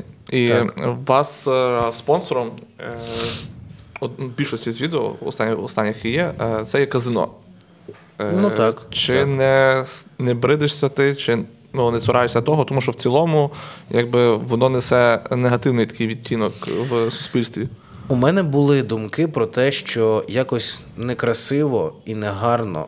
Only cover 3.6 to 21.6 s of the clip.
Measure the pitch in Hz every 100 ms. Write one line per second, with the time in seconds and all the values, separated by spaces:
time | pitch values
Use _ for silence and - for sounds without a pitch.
3.6 | - - - - 123 123 131 113 143 113
4.6 | 120 117 156 156 107 - - - 110 113
5.6 | 104 - 107 107 113 139 175 - 113 110
6.6 | 110 143 135 131 123 113 - - - -
7.6 | - - - - - - 104 180 202 110
8.6 | - - - - - 131 139 135 135 135
9.6 | 131 131 127 - - - 127 120 127 147
10.6 | 147 - 135 139 139 139 - 117 107 -
11.6 | - 135 120 117 - 123 120 120 117 156
12.6 | 127 135 123 - 135 135 170 156 143 -
13.6 | - - - 113 120 123 120 110 120 117
14.6 | 131 127 - 127 120 113 - 127 123 120
15.6 | 139 120 113 - 113 113 - 117 104 -
16.6 | - 87 127 120 113 - - 127 113 -
17.6 | 127 - - - - 127 131 190 165 143
18.6 | 143 139 110 113 107 - 160 143 110 123
19.6 | 131 139 - 120 110 110 - 113 131 123
20.6 | - - - - 120 123 135 113 - 139